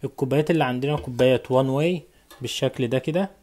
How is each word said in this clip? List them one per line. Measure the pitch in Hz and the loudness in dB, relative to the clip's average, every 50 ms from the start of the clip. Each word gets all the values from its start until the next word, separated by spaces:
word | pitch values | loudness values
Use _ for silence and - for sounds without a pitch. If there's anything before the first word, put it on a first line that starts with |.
| - | -8
الكوبايات | 135 - - - 131 131 143 151 - | -10 -6 -4 -4 0 0 0 2 2
اللي | 170 160 147 | 2 2 2
عندنا | 131 127 127 131 139 147 | 0 0 -2 -2 -2 -2
كوبايات | 143 - - 123 117 123 131 131 117 - - | -2 -4 -8 0 2 4 4 4 4 0 2
وان | 127 127 135 135 | 2 2 2 2
واي | 131 139 151 170 180 165 - _ _ _ _ _ - - | 0 0 0 0 0 -2 -6 _ _ _ _ _ -18 -12
بالشكل | 123 117 - - - 131 - - 131 117 | -10 -8 -4 -2 -2 -2 0 -2 -2 0
ده | 117 113 | 0 -2
كده | - - 156 175 202 196 - _ | -2 0 -2 -2 -2 -2 -6 _